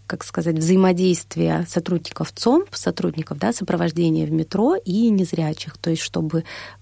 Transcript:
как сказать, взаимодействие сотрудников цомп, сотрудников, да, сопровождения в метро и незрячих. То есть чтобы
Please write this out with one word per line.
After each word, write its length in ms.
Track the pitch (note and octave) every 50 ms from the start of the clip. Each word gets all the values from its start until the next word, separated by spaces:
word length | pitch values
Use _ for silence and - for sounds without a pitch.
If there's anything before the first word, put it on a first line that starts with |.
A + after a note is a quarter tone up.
| - -
как 160 | - - -
сказать, 320 | - - - D#3+ E3 E3 D#3+
взаимодействие 1080 | D#3+ E3 F#3 F#3+ F#3+ F#3 F3+ F3 F#3 F#3 F3 E3 - - - E3 E3+ E3 D#3+ D#3+ F3 -
сотрудников 640 | - F3 E3 - F3+ E3 E3 - - - D#3+ -
цомп, 380 | - - - A3+ B3+ E4 G4 - -
сотрудников, 640 | - - - E3+ - F3+ F3 D3+ D#3+ D3+ - - C#3+
да, 120 | C#3+ G#3+
сопровождения 760 | A#3 - F#3+ - F3 E3+ E3+ E3+ D#3+ E3 E3+ E3 D#3+ D#3+ D#3
в 60 | D3+
метро 460 | D#3 D#3+ D#3+ - - F#3+ G#3+ C4+ F4+ G4
и 320 | - G3 F3 G#3 A#3 A#3
незрячих. 680 | G#3+ F#3+ F#3 E3+ - F3 D#3+ D3+ D#3 - - - - -
То 120 | - E3+
есть 120 | D#3+ D#3+
чтобы 440 | - - - F3 E3 D#3 - E3 E3 - - - - - - -